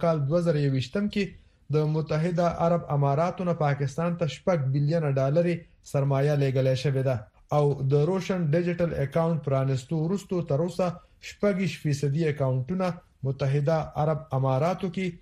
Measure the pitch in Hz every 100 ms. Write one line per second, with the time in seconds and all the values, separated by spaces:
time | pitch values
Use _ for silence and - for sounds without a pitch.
0 | 170 160 139 175 170 151 143 131 123 202
1 | 208 208 190 - - _ - 151 151 156
2 | 151 151 175 170 170 - 170 175 170 143
3 | 139 143 175 175 180 170 147 143 139 -
4 | 170 170 160 - - 175 131 143 147 170
5 | 147 135 135 160 175 170 - _ - 143
6 | 139 135 143 147 139 131 131 127 143 135
7 | 131 113 - _ - 147 147 139 135 143
8 | 156 190 180 185 156 165 175 170 170 143
9 | 139 165 165 160 - 135 135 131 - 160
10 | 165 196 - 180 156 143 180 175 180 175
11 | - _ - - 208 185 185 - 151 143
12 | 143 147 160 147 135 131 127 185 180 170
13 | - _ 135 131 135 143 147 160 - 143
14 | 151 147 - 135 135 131 165 180 190 190
15 | 185 175